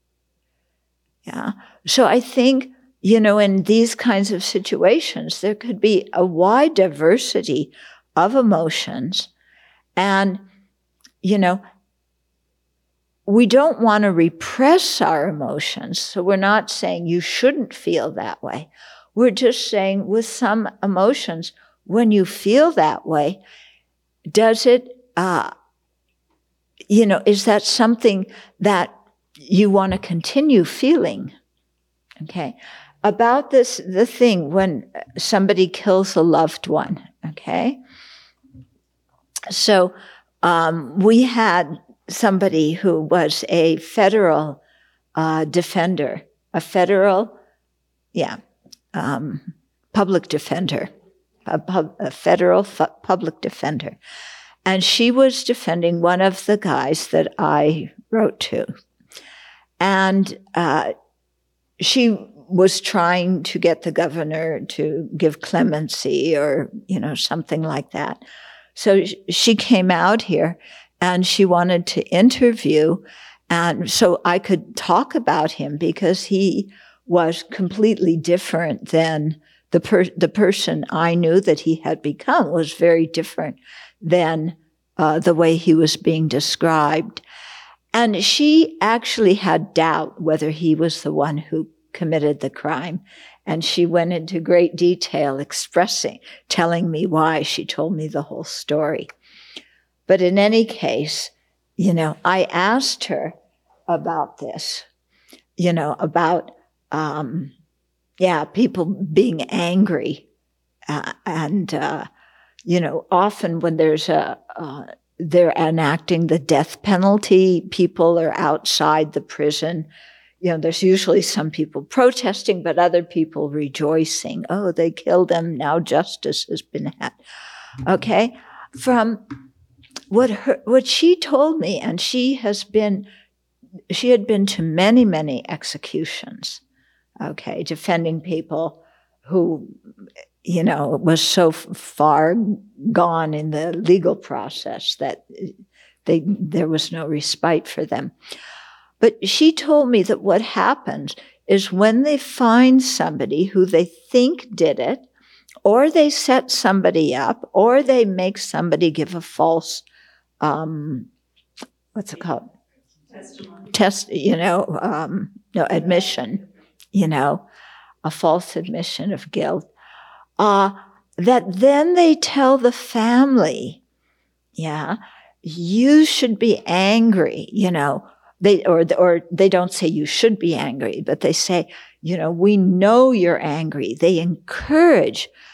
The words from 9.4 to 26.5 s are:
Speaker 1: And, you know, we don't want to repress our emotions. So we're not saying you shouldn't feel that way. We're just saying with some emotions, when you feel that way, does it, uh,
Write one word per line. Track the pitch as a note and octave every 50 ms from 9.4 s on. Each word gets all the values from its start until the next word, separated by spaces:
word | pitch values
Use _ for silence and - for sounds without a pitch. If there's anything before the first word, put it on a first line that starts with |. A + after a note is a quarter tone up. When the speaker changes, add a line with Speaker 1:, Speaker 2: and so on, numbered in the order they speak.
| _ _ _ _ _ _ _ _ _ _ -
Speaker 1:
And, | F3+ F#3+ G3+ G3 G3 G3 F#3+ F3+ - - _ _ _ _ _ _ _ _ _ _ _ _ _ _ _
you | - F#3 G#3+ G3
know, | F#3 F3 F#3 G3 - - _ _ _ _ _ _ _ _ _ _ _ _ _ _ _ _ _ _ _ _ _ _ _ _ _ _ _ _ _ _ -
we | G3+ G3+ A#3 B3
don't | F#3+ A#3+ C4+ D4 E4 A#3+ -
want | A#3 A3 G#3 G#3
to | G#3 G3
repress | F3 E3+ E3 E3+ - - - - - - C4 D4 F4 F#4 - - - -
our | - D#3 D#3+ C#3+ D3 F#3+
emotions. | D#3 D3 C3 B2 C#3 D3+ - - - - - - F3+ -
So | - - - G3
we're | F3+ G3 G3
not | F#3+ G3 G3+ G#3+ A3 G#3+ -
saying | - - F#3+ - F3 E3+ E3+
you | E3 E3+ F3
shouldn't | E3 - - - A#3+ C4+ D4 D4+ G#3+ - -
feel | - - F#3+ E3+ C#3+ A2+ D#3+
that | - F2+ A2+ G2 - _
way. | - - - C#3+ D#3 _ _ _ - - - - _ _ - G#3
We're | B3 A#3+
just | F#3+ - C4 A#3 B3+ - - -
saying | A3 G3+ F#3+ G3 G3 G3+ -
with | F3+ G#3 A3+ A3+
some | - - - B3 G3+ A3 A3+ G#3 - - -
emotions, | F#3+ G3+ F#3 F3+ G3 A#3 C#4+ - - - E3 E3 F3 - _ _ _ _ _ _
when | _ - F#3 A#3 A#3+ G#3+
you | G#3 G3 F3+
feel | F#3 - - - G3 A#3 C#4+ D#4 E4+
that | - - D#3 D3+ A#2 - -
way, | D#3+ D#3+ D3 C#3+ D#3+ G3 - _ _ - - - _ _ _ _ _ _ _ _ _ _ _ _ D#3+
does | - G#3 A3+ A3+ A3+ A3+ -
it, | B3 B3 A#3+ - - - _ _ _ -
uh, | E3+ F#3 F#3 E3+ C3 - - - _ _ _ _ _ _ _ _ _ _ _ _ _ _ _ _ _ _ _